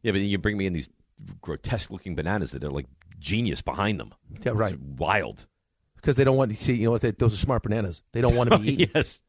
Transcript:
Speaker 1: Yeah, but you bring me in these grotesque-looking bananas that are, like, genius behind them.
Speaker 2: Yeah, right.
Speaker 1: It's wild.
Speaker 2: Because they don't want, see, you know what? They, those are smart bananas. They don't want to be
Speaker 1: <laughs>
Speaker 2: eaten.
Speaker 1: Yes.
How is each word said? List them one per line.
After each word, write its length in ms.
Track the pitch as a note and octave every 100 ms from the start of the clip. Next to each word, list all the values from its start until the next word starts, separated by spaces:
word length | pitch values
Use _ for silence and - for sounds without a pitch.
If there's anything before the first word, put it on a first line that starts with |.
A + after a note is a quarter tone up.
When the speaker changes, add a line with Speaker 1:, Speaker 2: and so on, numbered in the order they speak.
Speaker 1:
Yeah, 80 | A#2
but 100 | G2
you 160 | G2+ G2
bring 200 | G#2 G#2
me 80 | F#2+
in 80 |
these 160 | E2+ D2 _ _ _ F#2+ F#2
grotesque-looking 720 | - D2+ - A2+ - G2 - E2+
bananas 360 | D#2+ G#2 D2
that 120 | C#2
are, 80 | D2
like, 160 | C#2 C#2 - - -
genius 420 | C#2+ G#2 A#2+ D#2
behind 380 | - - G2+ G#2
them. 140 | - - _ -
Speaker 2:
Yeah, 100 | - G#2+
right. 180 | A2
Speaker 1:
It's 80 | D#2+
wild. 640 | C#2 C2 D#2+ G#2 C#2 G#1 - _ _ _ _ _
Speaker 2:
Because 180 | - C3
they 80 |
don't 140 | C3+ C3
want, 180 | C3 A2
see, 160 | - A#2+
you 100 | A2+
know 60 |
what? 100 | A#2
They, 100 | A#2+
those 220 | G#2 A#2+
are 40 | G2+
smart 240 | - A#2+
bananas. 400 | - A2 G2 E2 _
They 80 | A2+
don't 140 | A#2+ A#2+
want 140 | A#2+
to 80 | -
be 140 | D3
Speaker 1:
<laughs> 100 | C#3
Speaker 2:
eaten. 80 | - D#3
Speaker 1:
Yes. 260 | - -